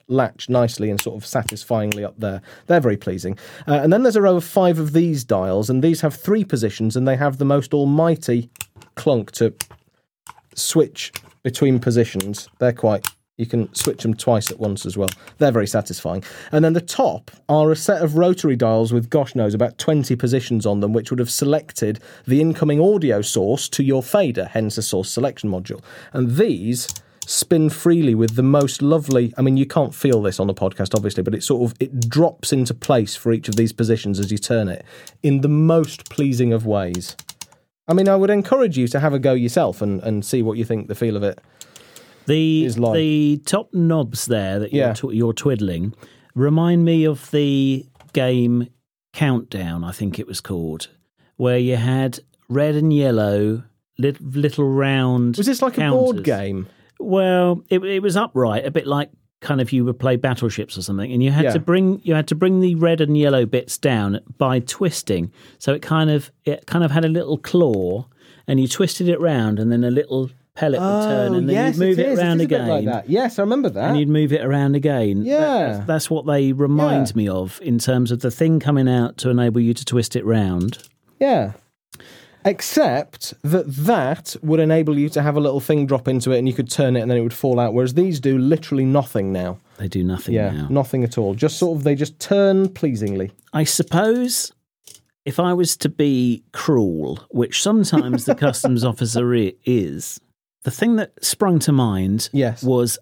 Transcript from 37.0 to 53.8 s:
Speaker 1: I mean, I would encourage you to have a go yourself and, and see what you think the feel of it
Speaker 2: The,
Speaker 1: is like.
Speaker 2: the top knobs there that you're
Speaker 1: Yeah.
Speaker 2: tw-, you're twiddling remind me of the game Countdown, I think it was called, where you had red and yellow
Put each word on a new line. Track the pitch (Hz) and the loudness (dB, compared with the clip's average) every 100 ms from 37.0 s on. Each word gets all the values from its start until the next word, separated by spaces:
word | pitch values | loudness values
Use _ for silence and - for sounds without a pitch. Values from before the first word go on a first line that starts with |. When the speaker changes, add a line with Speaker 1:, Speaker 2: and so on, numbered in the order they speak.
| - - - - - _ _ _ - | -10 -16 -20 -20 -20 _ _ _ -2
Speaker 1:
I | |
mean, | 180 196 | 2 4
I | 196 | 4
would | 196 | 2
encourage | 208 196 269 226 131 | 0 2 2 2 0
you | 120 | 0
to | 139 | 0
have | 151 | 0
a | 139 | 2
go | 139 | 2
yourself | 127 120 175 120 - | 2 0 0 0 -2
and, | 104 95 | -4 -4
and | 110 104 104 | -4 -4 -2
see | 131 | -2
what | 113 113 | -2 -2
you | 110 | -4
think | 110 101 | -4 -6
the | 101 | -4
feel | 117 101 | -2 -2
of | |
it | 101 - _ - - - - - - _ - | -4 -6 _ -20 -20 -20 -20 -20 -20 _ -2
Speaker 2:
The, | 156 160 156 127 | 0 2 2 0
Speaker 1:
is | 110 | 0
like. | 117 160 | 0 2
Speaker 2:
the | 156 151 147 147 - | 2 2 2 0 -2
top | 202 - | -4 -2
knobs | 180 165 160 117 - - | 0 2 2 -2 -6 -4
there | 110 95 101 | -2 -2 -4
that | 104 | -2
you're | 139 123 | 0 0
Speaker 1:
Yeah. | |
Speaker 2:
tw-, | 110 131 | -2 -4
you're | 110 117 | 0 0
twiddling | 110 143 117 98 85 101 - - _ _ 123 | 0 -2 0 -2 -4 -6 -8 -20 _ _ -2
remind | 143 156 170 170 | 2 2 2 4
me | 165 165 156 | 4 2 2
of | 143 - | -2 -2
the | 147 143 139 135 131 - _ - | 0 2 2 2 -2 -6 _ -4
game | 139 127 127 120 120 120 _ _ _ _ | -2 2 2 2 0 -2 _ _ _ _
Countdown, | - 147 123 - 98 87 85 85 | -2 0 0 -4 -8 -6 -6 -8
I | |
think | - 101 82 | -6 -6 -6
it | - | -10
was | 98 | -12
called, | - 90 80 78 - _ _ _ _ - | -8 -6 -6 -8 -14 _ _ _ _ -2
where | 123 123 | 0 2
you | 123 123 | 2 0
had | 127 131 131 - _ _ - | 0 0 -2 -4 _ _ -4
red | 135 151 151 | 0 0 2
and | 156 | 2
yellow | 147 135 110 104 104 107 113 - _ | 2 2 2 2 2 0 -2 -8 _